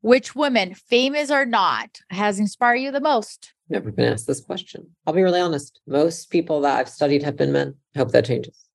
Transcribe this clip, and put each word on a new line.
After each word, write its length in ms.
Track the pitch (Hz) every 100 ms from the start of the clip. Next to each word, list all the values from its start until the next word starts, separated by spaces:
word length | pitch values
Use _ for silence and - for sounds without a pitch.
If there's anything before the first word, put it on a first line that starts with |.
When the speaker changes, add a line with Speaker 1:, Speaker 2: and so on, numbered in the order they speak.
Speaker 1:
Which 340 | 220 254 - 254
woman, 400 | 294 240 185 196
famous 560 | _ 240 262 294 285
or 140 | 285 269
not, 540 | 233 180 113 220 - _
has 300 | 185 208 196
inspired 380 | 208 - 240 240
you 140 | 277
the 100 | 277
most? 520 | 302 254 208 - - _ _
Speaker 2:
Never 220 | 156 -
been 200 | - 120
asked 160 | 113 -
this 140 | 135
question. 460 | - - - - - _ -
I'll 80 |
be 100 | 165
really 180 | 185 180
honest. 400 | 175 147 - _ -
Most 420 | 139 165 165 -
people 320 | 170 165 151
that 180 | 143 135
I've 100 | 131
studied 340 | - 147 143
have 120 | 143 143
been 160 | 139
men. 240 | 139 139 - _ 143
I 40 |
hope 120 | 123
that 140 | 123 117
changes. 400 | 120 - _ _